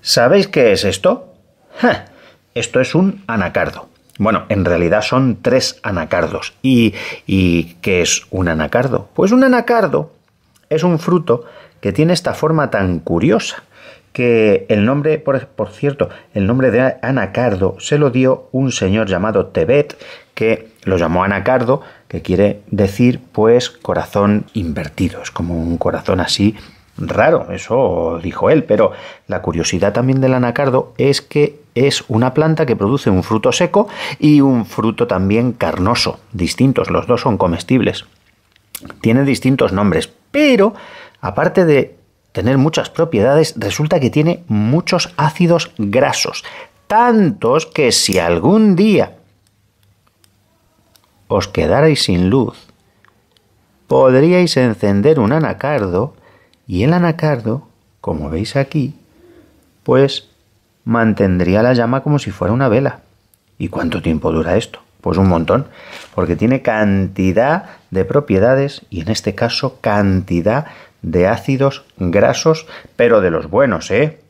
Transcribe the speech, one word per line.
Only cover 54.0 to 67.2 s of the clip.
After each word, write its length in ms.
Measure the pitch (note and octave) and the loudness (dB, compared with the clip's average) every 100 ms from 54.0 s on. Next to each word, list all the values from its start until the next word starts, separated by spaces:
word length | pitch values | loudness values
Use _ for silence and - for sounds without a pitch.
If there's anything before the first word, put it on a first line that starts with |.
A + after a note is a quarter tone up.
| C3 C3 D#3 F3+ F3 - | 4 6 4 4 2 2
encender 600 | B2+ G#2 G#2 G2 A#2+ D#3 | 0 0 0 2 2 2
un 140 | G#2 | 2
anacardo 800 | D#3 D3 F#2 C3+ D3 G2 F2+ C3+ - _ _ _ _ - | 0 -2 -4 -4 -2 -2 -2 -4 -8 _ _ _ _ -8
y 160 | F#2 | -2
el 100 | A#2+ | 0
anacardo, 760 | F3 E3+ D#3+ D#3 C3+ G#2+ B2 - _ _ _ | 2 0 0 -2 -2 -4 -6 -8 _ _ _
como 280 | - D#2+ D2+ | -8 -6 -6
veis 260 | D#2+ A2 C#3+ | -6 -4 -2
aquí, 400 | C#3 D#3 C3 - _ _ - - _ _ _ _ | -2 -2 -4 -8 _ _ -20 -20 _ _ _ _
pues 460 | - B2+ C#3 - - _ _ _ _ _ | 0 2 2 0 -14 _ _ _ _ _
mantendría 800 | - A#2 A2+ G2 G2 F2+ F2 G2 | -4 0 2 2 0 2 2 2
la 120 | A#2+ | 2
llama 280 | B2+ A#2 C3 | 2 0 -2
como 180 | D3 D3 | 0 -2
si 120 | A2+ | -2
fuera 220 | G2 - | -6 -4
una 160 | A#2+ C3+ | 0 0
vela. 320 | A2 C#3 - _ _ _ _ _ _ | 0 -2 -6 _ _ _ _ _ _
¿Y 120 | - | -10
cuánto 320 | - E2 F2 | -6 -6 -4
tiempo 300 | E2 D#2+ E2 | -4 -2 -2
dura 260 | D#2+ D#2+ F#2+ | -2 0 -2
esto? 220 | - - _ _ | -2 -16 _ _
Pues 160 | F2 F2 | -4 0
un 100 | F#2+ | 2
montón, 400 | E2+ D#2+ G#2 D3 - - - - - | 2 2 0 -2 -14 -20 -20 -12 -6
porque 200 | E2+ E2 | -2 0
tiene 280 | A2 C3 | 0 0
cantidad 1040 | - A2 G#2 G2 F#2 G2 | 0 0 2 2 -2 0